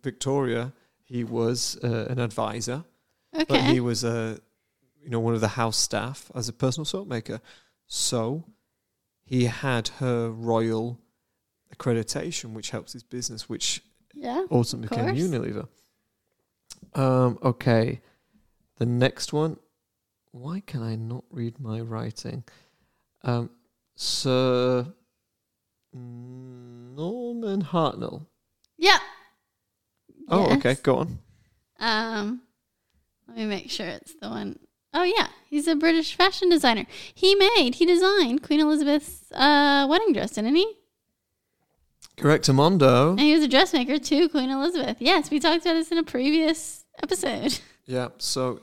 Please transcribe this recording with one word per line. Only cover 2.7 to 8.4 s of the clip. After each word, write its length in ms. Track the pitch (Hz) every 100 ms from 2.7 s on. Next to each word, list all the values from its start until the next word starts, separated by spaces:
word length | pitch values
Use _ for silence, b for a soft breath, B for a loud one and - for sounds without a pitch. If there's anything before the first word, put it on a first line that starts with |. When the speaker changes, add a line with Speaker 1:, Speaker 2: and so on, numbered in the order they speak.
| 139 - _ _ _ _
Speaker 1:
but 180 | 320 -
Speaker 2:
Okay. 220 | - -
Speaker 1:
he 60 | 131
was 240 | 120 110
a, 340 | 117 117 113 110 _ _ _ _ _ _
you 80 | 143
know, 100 | 117
one 140 | 113
of 60 | 113
the 80 | 107
house 280 | 127 113 -
staff 540 | - 101 117 139 -
as 140 | 127 117
a 40 |
personal 320 | - 131 156
soap 240 | 151 196 202
maker. 320 | 117 - 113 b b b b -
So 580 | - - 123 113 156